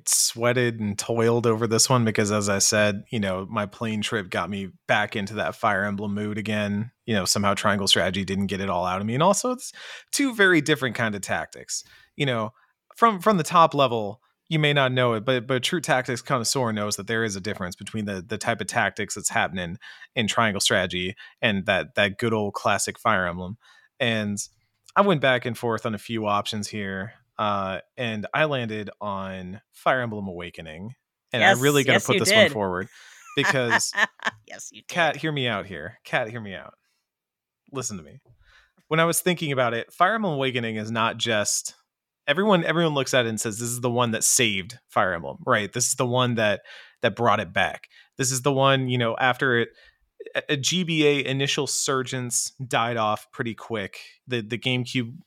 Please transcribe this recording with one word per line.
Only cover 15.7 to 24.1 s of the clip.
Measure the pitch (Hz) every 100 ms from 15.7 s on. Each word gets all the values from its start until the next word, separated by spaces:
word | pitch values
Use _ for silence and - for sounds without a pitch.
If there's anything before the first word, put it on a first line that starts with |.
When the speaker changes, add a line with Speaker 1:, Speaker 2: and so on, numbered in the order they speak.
| 180
Speaker 1:
tactics | 147 135 127 120
connoisseur | - 135 113 139 120
knows | 107 104 104
that | 98
there | 113 113
is | 98
a |
difference | 95 98 90 90
between | 104 110 104
the, | 98 85
the | 107
type | - 113
of | 101
tactics | 120 101 - 104 -
that's | 92
happening | 117 95 90 87 85 - - - -
in | 104
Triangle | - 113 101
Strategy | - 107 92 90 92 - - _
and | 123 98 92
that, | 95 78 -
that | 101 95
good | 117
old | 110 104
classic | - 117 101 - 98
Fire | 117 104 90
Emblem. | 87 90 104 _ _ _ -
And | 123